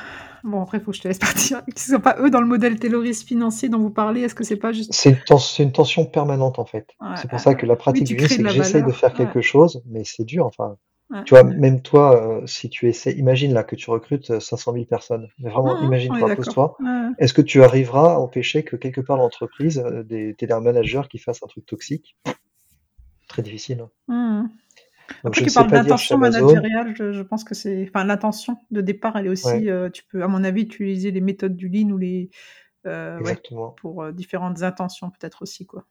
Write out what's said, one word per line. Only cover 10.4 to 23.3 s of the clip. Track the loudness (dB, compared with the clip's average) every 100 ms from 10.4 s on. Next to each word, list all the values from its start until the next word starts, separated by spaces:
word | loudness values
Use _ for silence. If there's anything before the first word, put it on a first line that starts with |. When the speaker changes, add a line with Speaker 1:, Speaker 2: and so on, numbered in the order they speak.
| -4
Speaker 2:
enfin. | -4 -10 -10 _ _ _
Speaker 1:
Ouais, | -14 8
Speaker 2:
Tu |
vois, | 10
Speaker 1:
ouais. | 10 6
Speaker 2:
même | 2 2
toi, | 4 6 8 6 4 -4
euh, | -6
si | -12 -12
tu | -2 -2
essaies, | 0 -4
imagine | -2 0 2 2
là | 0
que | -2 -8
tu | -4
recrutes, | -6 -4 -6 -4
euh, | -6
cinq | -4 -8
cent | -6
mille | -6 -4
personnes. | -6 -4 -8 -8 -14
Mais | -4
vraiment, | -2 0 0
Speaker 1:
Mhm, | 0
Speaker 2:
imagine-toi, | 0 -2 -2
Speaker 1:
on | 0
est |
d'accord. | -2 -2
Speaker 2:
pose-toi. | 0 0 -2
Speaker 1:
Ouais, | -6
ouais. | -4 -6 0
Speaker 2:
Est-ce | 2
que | 2
tu | 4 8
arriveras | 8 8 2 4 4
à | 4
empêcher | -2 -4 -2 -4
que | -4 -8
quelque | -8 -8
part | -4 0
l'entreprise, | 0 -2 -10 -4 -4 -2
euh, | -6 -8
des, | -8 -8 -8 -8
t'aies | -4
un | 0
manager | 2 2 0 -2 -6
qui | -10
fasse | -10 -10
un | -12
truc | -20 -14
toxique ? | -14 -10 -10 -10 _ -12 -12 _ _ _ _ _ _ -20 _
Très | _